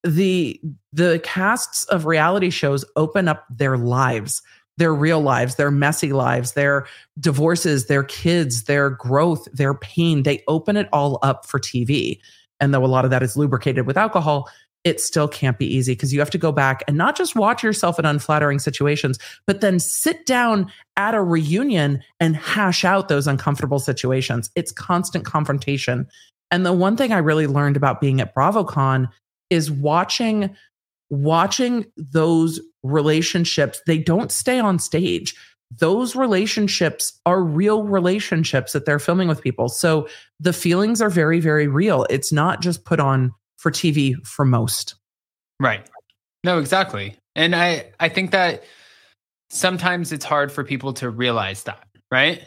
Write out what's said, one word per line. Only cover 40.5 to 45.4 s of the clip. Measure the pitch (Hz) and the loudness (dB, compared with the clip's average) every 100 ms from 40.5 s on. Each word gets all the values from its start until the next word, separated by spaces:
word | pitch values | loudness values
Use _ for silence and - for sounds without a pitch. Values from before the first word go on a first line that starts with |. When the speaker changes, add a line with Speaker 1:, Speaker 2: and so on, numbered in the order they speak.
Speaker 1:
feelings | 170 175 175 214 226 | 0 0 2 2 2
are | 214 | 2
very, | 175 156 165 | 2 2 2
very | 160 151 147 | 2 2 2
real. | 139 208 143 - | 2 2 2 0
It's | 135 - | -2 0
not | 151 165 - | 2 2 0
just | 175 165 - | -4 -4 -2
put | 160 | 0
on | 139 131 127 - _ _ | 2 2 0 -4 _ _
for | 170 | -4
T | - 170 | 0 0
V | 147 139 127 - | 2 0 -2 -8
for | - 135 | 0 2
most. | 120 113 - - - _ _ _ _ | 2 0 -4 -8 -14 _ _ _ _